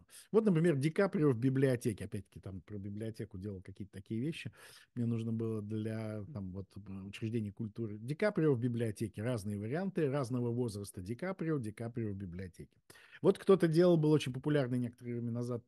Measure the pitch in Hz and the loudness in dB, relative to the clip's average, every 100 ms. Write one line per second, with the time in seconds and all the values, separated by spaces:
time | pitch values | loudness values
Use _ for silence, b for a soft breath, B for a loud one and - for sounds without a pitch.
0 | - B B 214 214 160 175 139 151 180 | -20 B B 4 6 6 6 4 2 2
1 | 196 190 151 110 135 135 135 123 120 98 | 2 4 4 4 4 4 4 4 0 -2
2 | 95 104 - - 98 95 - 104 101 101 | -4 -8 -10 -14 -12 -12 -10 -10 -8 -8
3 | 113 107 107 95 104 95 98 - 101 - | -8 -8 -10 -10 -10 -10 -12 -14 -12 -12
4 | - 113 147 - - B B B B 120 | -6 -4 -4 -6 -12 B B B B -4
5 | 117 117 113 113 113 110 104 110 107 110 | -2 -2 -2 -2 -2 -4 -4 -4 -4 -4
6 | 107 107 98 110 95 95 95 101 101 95 | -6 -8 -8 -8 -8 -8 -10 -14 -12 -12
7 | 98 - 110 117 104 95 110 110 113 104 | -12 -6 -4 -2 -4 -6 -8 -6 -8 -8
8 | 117 151 208 190 156 120 123 117 113 - | -8 -2 0 2 2 2 0 -2 -2 -2
9 | 110 - 117 120 101 101 110 156 196 185 | -6 -4 -4 -2 -4 -4 -4 -4 -4 0
10 | 143 143 117 127 120 120 120 101 101 - | 0 0 -2 -2 0 0 -2 -4 -10 -8
11 | 90 120 277 - 160 151 107 101 120 117 | -8 -6 -6 -4 -2 -2 -4 -6 -6 -4
12 | 110 98 98 87 92 - 73 _ - B | -4 -4 -8 -8 -10 -12 -20 _ -20 B
13 | B B 165 202 - 190 170 160 180 170 | B B 2 4 6 6 6 6 8 8
14 | 151 151 135 131 151 147 123 127 120 - | 6 4 2 -2 0 2 2 0 -2 -6
15 | 120 120 117 117 120 120 | -6 -4 -2 -2 -2 -4